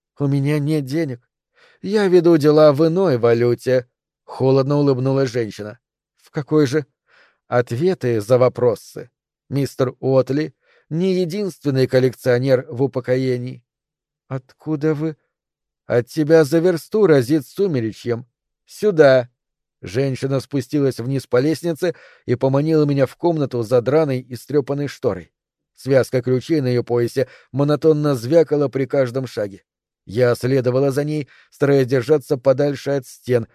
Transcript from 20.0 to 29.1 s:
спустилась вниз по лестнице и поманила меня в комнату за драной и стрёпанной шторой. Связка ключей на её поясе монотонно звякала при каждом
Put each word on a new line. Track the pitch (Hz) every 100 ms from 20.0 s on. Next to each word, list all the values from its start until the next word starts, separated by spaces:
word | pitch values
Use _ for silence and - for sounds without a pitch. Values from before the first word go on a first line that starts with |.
| 139 127 135 135
спустилась | - 143 123 151 139 120
вниз | 120 135 -
по | 160
лестнице | 143 156 170 156 180 - - _
и | -
поманила | 120 135 139 156 160 147
меня | 139
в | 127 -
комнату | 170 160 139 123
за | 107 123
драной | 113 151 151 127
и | 127
стрёпанной | 120 - 143 131 143 139
шторой. | - 123 90 80 _ _ _ _
Связка | _ 127 135 113 127
ключей | 123 127 - 160
на | 127
её | 123
поясе | 120 120 120 135 127 - _
монотонно | 131 143 147 160 151 147
звякала | 131 120 170 151 147 139
при | 131 131
каждом | 139 127